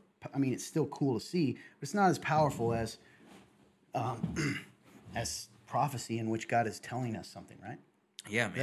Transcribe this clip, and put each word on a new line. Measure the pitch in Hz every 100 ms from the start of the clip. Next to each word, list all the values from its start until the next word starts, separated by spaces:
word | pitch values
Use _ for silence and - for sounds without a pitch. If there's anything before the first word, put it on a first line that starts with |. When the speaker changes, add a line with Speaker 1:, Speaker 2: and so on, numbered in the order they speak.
| - _ -
Speaker 1:
I | 135
mean, | 135
it's | 120 -
still | 165 139
cool | - 143 113
to |
see, | - 180 143
but | 117 - -
it's | 143
not | 208 190
as | 143
powerful | - 156 151 - 113
as, | 117 113 - - - - - - _ - _ _
um, | - 117 120 - -
<clears throat> | 147 143 - - - - - 117
as | 117 - - - -
prophecy | 127 143 123 - 113
in | 113
which | 113 -
God | 120 117
is | -
telling | - 123 123 101
us | -
something, | 98 92 - 95
right? | 156 - _ _ - -
Speaker 2:
Yeah, | 107 113
Speaker 1:
Does |
that | 120